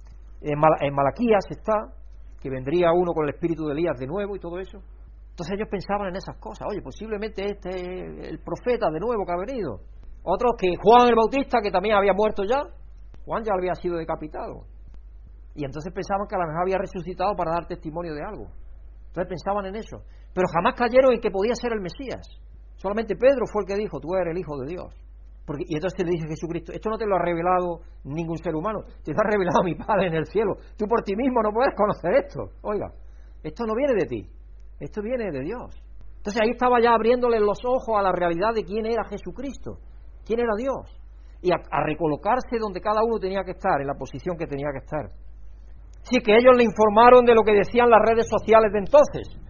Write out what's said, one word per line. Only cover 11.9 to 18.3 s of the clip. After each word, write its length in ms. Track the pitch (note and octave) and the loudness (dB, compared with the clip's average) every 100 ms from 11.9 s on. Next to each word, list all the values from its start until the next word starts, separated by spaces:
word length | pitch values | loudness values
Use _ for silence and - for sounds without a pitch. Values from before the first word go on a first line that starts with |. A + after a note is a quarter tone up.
| G3+ | 4
había 180 | G3 | 4
muerto 300 | F#3 G#3+ G3+ | 4 2 0
ya, 180 | G3 C#4 E4+ - - - - - - | 0 -2 -4 -12 -18 -18 -16 -14 -8
Juan 160 | F#3 A3 | -6 -2
ya 80 | |
había 200 | F#3 F#3 E3 | -2 -2 -4
sido 200 | F3 E3+ | -4 -4
decapitado. 720 | D#3+ D#3+ D#3 - A3 B2+ - - - - - - - - - D3+ | -4 -6 -8 -10 -12 -12 -16 -18 -16 -16 -16 -18 -18 -18 -16 -10
Y 80 | |
entonces 300 | C3+ D3 E3+ | -8 -8 -10
pensaban 340 | F#3+ F3+ G3 G3+ | -8 -4 -4 -4
que 80 | G3+ | -4
a 40 | |
lo 80 | E3+ | -4
mejor 160 | D#3 | -2
había 140 | F#3 F#3+ | -2 -2
resucitado 580 | - F#3+ E3 F3+ F#3 F3+ | -2 -8 -8 -4 -2 -2
para 140 | E3 | -2
dar 160 | E3+ D#3+ | -2 -4
testimonio 460 | E3 D#3+ D#3+ E3+ | -10 -10 -8 -8
de 80 | D3 | -8
algo. 260 | F#3+ | -10